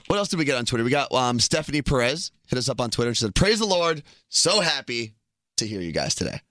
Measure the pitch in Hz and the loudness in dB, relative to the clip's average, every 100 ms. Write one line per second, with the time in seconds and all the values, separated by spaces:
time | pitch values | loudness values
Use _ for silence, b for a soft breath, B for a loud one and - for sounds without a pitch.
0 | - 202 202 175 143 127 117 120 117 143 | -2 -2 0 -2 0 0 0 0 2 0
1 | 139 127 123 120 - 160 151 147 - 135 | 2 2 2 2 2 0 0 -2 0 2
2 | 120 156 - - - 127 127 127 120 - | 2 0 -6 -14 -6 -2 -2 -2 -2 0
3 | 120 113 110 - 190 220 214 180 170 160 | 0 0 -2 2 2 2 2 2 2 0
4 | b b b - 160 208 170 143 - 120 | b b b 0 2 2 2 -2 -4 -6
5 | 110 - _ _ _ - 110 104 85 76 | -6 -10 _ _ _ -6 -4 -4 -4 -2
6 | 67 - - - - | -2 -2 -4 -6 -14